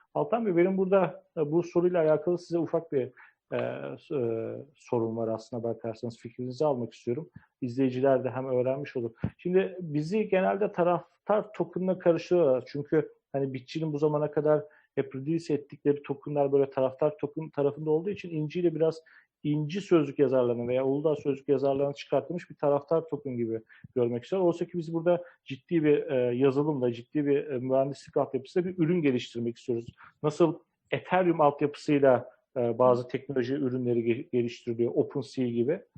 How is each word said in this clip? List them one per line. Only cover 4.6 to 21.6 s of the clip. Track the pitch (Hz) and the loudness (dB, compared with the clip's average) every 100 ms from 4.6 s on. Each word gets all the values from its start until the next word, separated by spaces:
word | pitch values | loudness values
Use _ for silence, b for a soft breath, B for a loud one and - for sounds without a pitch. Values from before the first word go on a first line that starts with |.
| - | -14
sorum | _ - 123 113 113 | _ -4 -2 0 -2
var | 113 | -2
aslına | 110 - 120 | -4 -6 -6
bakarsanız. | 117 113 113 110 120 117 | -6 -6 -8 -8 -10 -10
Fikrinizi | 120 123 127 127 151 | -14 -10 -10 -2 0
almak | 123 117 | 0 -4
istiyorum. | - 120 120 - b b _ | -8 -6 -6 -8 b b _
İzleyiciler | 127 123 135 123 135 131 | -6 0 0 2 2 2
de | 123 | 0
hem | 120 131 | -4 -2
öğrenmiş | 123 127 139 143 131 | 0 0 -2 -6 -6
olur. | 117 B B - | -6 B B -6
Şimdi | 175 185 190 185 | 0 0 0 -4
bizi | 170 147 156 214 214 | -6 -4 -2 -2 0
genelde | 190 190 196 202 | 2 2 0 -2
taraftar | - 175 170 - _ - 208 - | 0 2 0 -2 _ -2 0 0
token'la | - 170 175 185 185 | -4 -6 -2 -2 2
karıştırıyorlar. | 175 165 - 175 147 127 - | 2 2 2 4 4 2 -2
Çünkü | 143 139 156 147 - _ | -8 -2 0 0 -6 _
hani | 139 135 | -4 -4
Bitçi'nin | 131 - 160 160 | -6 -10 -6 -4
bu | 147 | 0
zamana | 156 151 147 | 0 0 -2
kadar | 151 151 151 - b b - | -2 2 0 0 b b -4
hep | 135 131 | -4 -6
release | 139 165 165 | -4 -4 -2
ettikleri | 143 - - 147 143 | -4 -4 -2 0 0
token'lar | - 135 151 143 139 | -2 -8 -4 0 2
böyle | 139 135 | 4 2
taraftar | 135 131 127 151 151 | 0 -2 0 -2 -2
token | 147 156 156 | -6 -8 -8
tarafında | - 143 143 156 | -2 0 0 0
olduğu | 156 190 | 0 0
için | 190 175 | -6 -6
İnci | 160 151 170 | -6 -4 -2
ile | 175 156 | -2 2
biraz | 160 160 b b b _ | 0 -2 b b b _
İnci | 151 151 147 190 | -2 -2 -2 -6
sözlük | 190 170 143 143 | 2 4 4 2
yazarlarının | 131 131 120 117 120 | 2 4 2 0 -2
veya | 127 135 | 0 0
Uludağ | 139 156 147 | 0 0 0
sözlük | 143 135 - | -2 -4 0
yazarlarının | 135 | 2